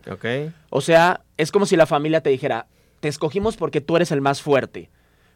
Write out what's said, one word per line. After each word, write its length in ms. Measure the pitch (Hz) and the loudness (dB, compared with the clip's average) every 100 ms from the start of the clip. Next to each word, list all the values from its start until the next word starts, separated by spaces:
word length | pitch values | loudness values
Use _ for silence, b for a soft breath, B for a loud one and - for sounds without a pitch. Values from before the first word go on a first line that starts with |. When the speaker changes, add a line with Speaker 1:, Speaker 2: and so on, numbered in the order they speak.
| - | -14
Speaker 1:
Ok. 400 | 95 113 131 156 - _ | -10 -6 -6 -8 -14 _
Speaker 2:
O 140 | - | -4
sea, 400 | - 165 175 - _ - | 4 4 4 0 _ -6
es 120 | 156 | -2
como 140 | - | 0
si 120 | - 175 | 2 4
la 100 | 156 | 4
familia 340 | 151 151 160 | 2 0 0
te 80 | 156 | 0
dijera, 380 | 131 139 117 - _ _ _ | 0 -2 -6 -10 _ _ _
"Te 80 | 151 | -8
escogimos 480 | 143 156 196 214 220 | -4 -4 -2 -4 -4
porque 240 | 156 147 | -4 -4
tú 160 | 139 170 | 0 0
eres 160 | 175 | 0
el 80 | 147 | 0
más 220 | 135 139 | 0 -2
fuerte", 480 | 151 135 117 90 82 _ _ _ _ | 2 0 0 -8 -18 _ _ _ _